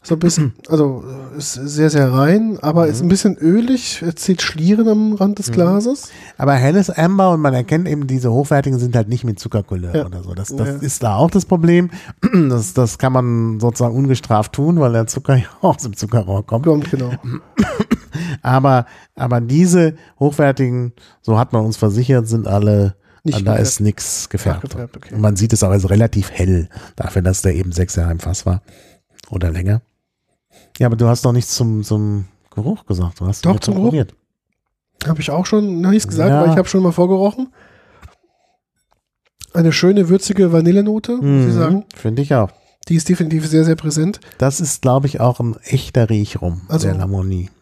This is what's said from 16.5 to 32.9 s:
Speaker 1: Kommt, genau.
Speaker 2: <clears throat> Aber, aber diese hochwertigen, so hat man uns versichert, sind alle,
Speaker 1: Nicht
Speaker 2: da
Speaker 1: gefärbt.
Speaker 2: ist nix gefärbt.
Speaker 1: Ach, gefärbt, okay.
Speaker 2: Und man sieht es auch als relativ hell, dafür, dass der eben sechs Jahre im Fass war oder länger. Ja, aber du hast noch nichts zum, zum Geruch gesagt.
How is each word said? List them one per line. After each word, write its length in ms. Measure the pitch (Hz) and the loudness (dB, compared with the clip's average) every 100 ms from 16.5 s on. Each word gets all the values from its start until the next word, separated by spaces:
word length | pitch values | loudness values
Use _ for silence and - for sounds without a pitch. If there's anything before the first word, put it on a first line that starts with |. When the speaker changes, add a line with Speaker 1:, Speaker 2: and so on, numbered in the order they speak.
| 117 160 | -2 2
Speaker 1:
Kommt, 260 | 151 139 | 0 -2
genau. 200 | 131 123 127 | -6 -4 -8
Speaker 2:
<clears throat> 60 | 120 123 _ - 220 523 - - - 151 170 139 | -10 -12 _ -4 -2 -2 -4 -4 -6 -10 -8 -6
Aber, 440 | 123 131 135 131 120 - _ - | 0 2 4 2 0 -14 _ -8
aber 260 | 127 120 | -2 -2
diese 540 | 117 143 180 175 160 156 - _ | 0 2 4 6 4 0 -20 _
hochwertigen, 720 | 143 147 143 135 127 123 120 - _ _ | -2 2 0 2 -2 -2 -4 -10 _ _
so 180 | - 110 | 0 0
hat 140 | 120 | 2
man 120 | 113 110 | 0 -2
uns 120 | 110 | 0
versichert, 500 | 110 101 127 131 110 | 0 0 2 2 2
sind 200 | 117 101 | -2 0
alle, 480 | 101 104 104 101 - _ _ | 0 2 4 2 -2 _ _
Speaker 1:
Nicht 140 | 160 117 | -4 -2
Speaker 2:
da 120 | 98 | 0
Speaker 1:
gefärbt. 80 | 113 | 0
Speaker 2:
ist 180 | 107 - | 0 0
nix 500 | 104 - - - - | -2 -2 -8 -10 -8
gefärbt. 300 | - - 85 - | -4 -4 -4 -8
Speaker 1:
Ach, 40 | |
gefärbt, 280 | 117 120 - | -12 -12 -16
okay. 180 | - 110 | -10 0
Speaker 2:
Und 60 | |
man 140 | 107 98 | 0 2
sieht 180 | 107 | 2
es 100 | 107 | 2
auch 60 | 95 | 2
als 180 | 98 92 | 2 2
relativ 400 | 101 113 104 98 | 2 2 0 -4
hell, 380 | - 92 90 82 - - - | -2 0 0 -2 -10 -20 -10
dafür, 260 | - - | -4 -2
dass 200 | 87 92 | 0 0
der 140 | 95 87 | 0 0
eben 160 | 90 | -2
sechs 240 | 85 87 - | -2 -2 0
Jahre 160 | 85 | -2
im 80 | 82 | -2
Fass 260 | - 92 - | -4 -4 -2
war 160 | 90 _ - _ _ _ _ - | -4 _ -20 _ _ _ _ -12
oder 200 | 95 85 | -4 -4
länger. 300 | 85 92 113 _ _ _ _ _ _ _ _ _ - | -2 -2 -2 _ _ _ _ _ _ _ _ _ -2
Ja, 100 | 123 | 0
aber 80 | 113 | 2
du 120 | 117 | 2
hast 160 | 120 | 2
noch 80 | 127 | 2
nichts 240 | 123 117 - | 0 -2 -2
zum, 280 | 117 110 | -2 -2
zum 420 | 101 107 104 104 95 _ _ | -2 -2 0 -4 -6 _ _
Geruch 320 | - 117 214 | -6 -6 -6
gesagt. 340 | _ | _